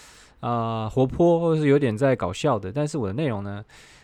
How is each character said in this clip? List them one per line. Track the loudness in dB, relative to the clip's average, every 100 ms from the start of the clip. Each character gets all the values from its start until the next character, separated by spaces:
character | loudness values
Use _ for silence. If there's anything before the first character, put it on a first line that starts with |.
| -20 -20 -20 -10
呃， | -6 -4 -4 -4 -4
活 | 0 0
泼， | 4 4 4
或 | 2
者 | 2
是 | 4
有 | 4
点 | 4
在 | 2 2 2
搞 | -2
笑 | -2 0 0
的。 | -2
但 | -4 -4
是 | -4
我 | -4
的 |
内 | -2 -4
容 | -4
呢， | -8 -10 -14 -20 -20 -20